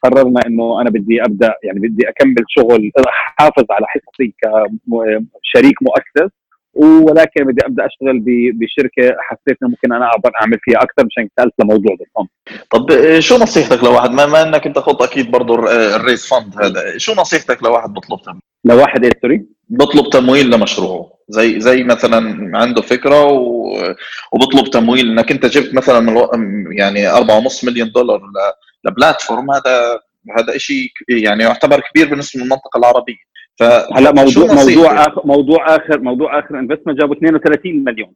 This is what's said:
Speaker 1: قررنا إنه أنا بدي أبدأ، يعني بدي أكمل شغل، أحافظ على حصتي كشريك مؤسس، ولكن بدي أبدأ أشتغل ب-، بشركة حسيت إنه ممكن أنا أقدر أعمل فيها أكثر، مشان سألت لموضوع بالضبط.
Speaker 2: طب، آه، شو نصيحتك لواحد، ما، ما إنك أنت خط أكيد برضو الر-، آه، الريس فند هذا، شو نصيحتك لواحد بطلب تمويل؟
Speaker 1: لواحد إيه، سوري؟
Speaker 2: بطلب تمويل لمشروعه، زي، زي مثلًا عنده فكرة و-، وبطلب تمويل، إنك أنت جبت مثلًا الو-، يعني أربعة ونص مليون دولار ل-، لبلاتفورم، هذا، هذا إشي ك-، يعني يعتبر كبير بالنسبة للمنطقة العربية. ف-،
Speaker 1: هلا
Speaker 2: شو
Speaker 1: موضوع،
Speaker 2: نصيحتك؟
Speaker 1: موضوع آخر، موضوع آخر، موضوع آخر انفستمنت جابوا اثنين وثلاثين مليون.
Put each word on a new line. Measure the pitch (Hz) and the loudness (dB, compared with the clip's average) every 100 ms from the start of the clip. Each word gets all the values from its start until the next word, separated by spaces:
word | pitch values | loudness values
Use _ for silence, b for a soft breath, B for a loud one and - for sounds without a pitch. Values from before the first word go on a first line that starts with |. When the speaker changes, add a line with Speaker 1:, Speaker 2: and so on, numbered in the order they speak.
Speaker 1:
قررنا | 127 131 127 123 120 | 2 2 2 0 -2
إنه | 117 117 117 | -4 -4 -2
أنا | 120 | -2
بدي | 107 101 117 | -2 -2 0
أبدأ، | 107 101 113 104 | 0 0 0 -2
يعني | 98 98 | -8 -6
بدي | 113 107 - | -6 -2 -4
أكمل | - 135 120 113 | 0 0 2 0
شغل، | 147 117 117 107 139 127 | 0 2 2 2 0 0
أحافظ | - - - 151 143 113 | -2 -6 0 2 2 0
على | 104 107 | -2 -4
حصتي | - - - 120 - | -6 -10 -8 -8 -4
كشريك | 110 110 104 110 - 117 110 110 113 _ - 117 135 - | -2 0 -2 -6 -6 -4 -2 -4 -6 _ -2 4 4 2
مؤسس، | - 139 - 147 190 - _ _ _ | -2 -2 -2 -4 -4 -6 _ _ _
ولكن | - 156 160 156 156 156 147 | 2 6 6 6 4 2 0
بدي | 135 123 135 | -2 -2 -2
أبدأ | 123 - | -4 -6
أشتغل | - 135 127 | -4 -4 -2
ب-، | 113 120 123 113 | -2 0 0 -2
بشركة | 113 - 127 - 123 - | -4 -4 -4 0 0 0
حسيت | - - - 127 | -8 -8 -6 -4
إنه | 123 | -4
ممكن | 120 123 | -4 -4
أنا | 117 120 | -2 -2
أقدر | 110 120 113 | 0 -2 -2
أعمل | 107 113 | -2 -2
فيها | - 113 | 0 0
أكثر، | 127 - 120 | 0 0 -2
مشان | - 107 - | -4 -6 -2
سألت | 123 - | -2 0
لموضوع | 107 107 104 90 | 0 2 0 -4
بالضبط. | - - 92 _ B B - | -8 -10 -10 _ B B -4
Speaker 2:
طب، | 110 131 | -2 2
آه، | 139 156 160 | 4 4 4
شو | 147 | 4
نصيحتك | 247 226 170 117 120 | 2 4 0 0 2
لواحد، | 120 120 123 | 2 2 2
ما، | 131 147 | 0 2
ما | 156 160 | 2 2
إنك | 151 143 | -2 -2
أنت | 143 | -4
خط | 147 143 | -2 -2
أكيد | 123 147 117 | -2 -4 -2
برضو | 123 117 | -2 0
الر-، | 117 110 | 0 0
آه، | 117 110 107 | 0 0 0
الريس | 120 117 - | -2 -4 -2
فند | 127 104 101 | -4 -4 -4
هذا، | 101 95 95 80 | -4 -4 -8 -8
شو | - | -4
نصيحتك | 208 165 160 - 123 | -2 -2 -4 -4 -4
لواحد | 117 117 113 | -2 -2 -4
بطلب | 101 - 95 | -12 -12 -14
تمويل؟ | - 90 _ _ | -14 -20 _ _
Speaker 1:
لواحد | 117 120 139 123 | 2 4 4 2
إيه، | 123 - | -2 -2
سوري؟ | 123 123 - _ _ | -2 -4 -4 _ _
Speaker 2:
بطلب | 120 143 147 117 | -2 2 2 2
تمويل | 131 127 135 131 | 2 2 2 2
لمشروعه، | 117 101 - 92 90 87 _ _ | 2 0 -4 -6 -8 -14 _ _
زي، | 107 117 107 | -2 -2 0
زي | 117 127 | 2 2
مثلًا | 123 117 127 113 113 95 101 101 | 2 0 0 0 -2 -8 -8 -4
عنده | 120 113 | -2 -2
فكرة | - 127 139 147 | -2 -4 2 2
و-، | 143 135 123 120 101 101 92 - B B B | 4 2 -2 -4 -6 -6 -8 -10 B B B
وبطلب | - 131 139 | -2 2 2
تمويل، | - 123 113 127 117 | 2 0 0 0 0
إنك | 113 117 | 0 0
أنت | 135 123 | 0 0
جبت | 135 127 | 0 0
مثلًا | 131 131 120 117 | -2 2 2 2
الو-، | 113 - 117 104 104 85 101 | 2 0 -2 -6 -8 -8 -4
يعني | 101 101 101 | -2 -2 0
أربعة | 98 113 107 | 2 4 2
ونص | 131 - | 2 -4
مليون | 127 120 113 | -6 -4 -2
دولار | 120 123 104 | -2 0 -2
ل-، | 98 101 101 - _ _ - | -6 -6 -6 -8 _ _ -8
لبلاتفورم، | 101 151 147 - 113 135 | 0 0 0 -6 -6 -4
هذا، | 139 131 127 120 117 - _ 107 113 | -2 0 0 -2 -4 -10 _ -6 -4
هذا | 117 107 | -4 -6
إشي | - 139 127 | -6 -6 -8
ك-، | - - | -12 -4
يعني | 120 107 104 | -2 0 0
يعتبر | 113 123 143 143 | 0 0 2 0
كبير | - 156 147 | 2 0 0
بالنسبة | 143 147 131 | -2 -8 -10
للمنطقة | 123 131 - 123 | -6 -6 -4 0
العربية. | 120 123 120 110 _ b b _ | 2 2 -2 -14 _ b b _
ف-، | 117 120 - | 2 2 2
Speaker 1:
هلا | 123 139 143 135 | 2 4 4 4
Speaker 2:
شو | 123 | 4
Speaker 1:
موضوع، | 165 | 4
Speaker 2:
نصيحتك؟ | 143 135 139 | 4 6 6
Speaker 1:
موضوع | 160 139 151 | 4 4 0
آخر، | - | 0
موضوع | 147 139 135 160 160 156 | 0 0 2 0 2 0
آخر، | 160 147 | 0 -4
موضوع | 123 127 151 147 | -2 -4 -2 -4
آخر | 143 139 | -6 -10
انفستمنت | 123 156 - 139 | -8 -6 -6 -4
جابوا | 143 | -2
اثنين | 143 160 | 0 0
وثلاثين | 156 156 147 185 156 | 0 0 -2 -2 -4
مليون. | 131 110 104 | -4 -6 -12